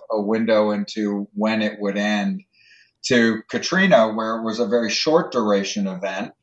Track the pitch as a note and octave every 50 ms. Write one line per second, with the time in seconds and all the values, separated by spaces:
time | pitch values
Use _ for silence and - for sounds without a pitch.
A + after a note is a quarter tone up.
0 | - - A2+ G#2+ G2+ G#2 A2+ A2+ A2+ A2+ A2 G#2+ G#2+ G#2+ G#2 G2+ G2+ - - A2
1 | G#2+ G2+ G2+ G2+ G2+ - - G#2 G#2+ A2 A2 A2 G#2+ G#2 - G#2 G2+ G2+ G2 G2+
2 | G#2 G#2 G#2+ G#2 G2+ G2 F#2+ F#2+ - _ _ _ _ _ - _ _ _ _ _
3 | - - C3 A#2+ A#2 A2+ A2 A2 - - - A#2 - - F3 F#3 G3 F#3+ D#3 A#2+
4 | A2+ A2+ G#2+ A2 A2+ A2+ A2+ A2+ A2+ A2+ G#2 A2+ A#2+ G2+ A#2 A#2 A#2 G#2+ - -
5 | - D#3 D#3 F3 E3+ - - B2 G#2+ G#2 G2+ G2 G2 - - G#2 G2 F#2+ F#2 F2+
6 | G2 G2 F#2+ G2 A2+ - - _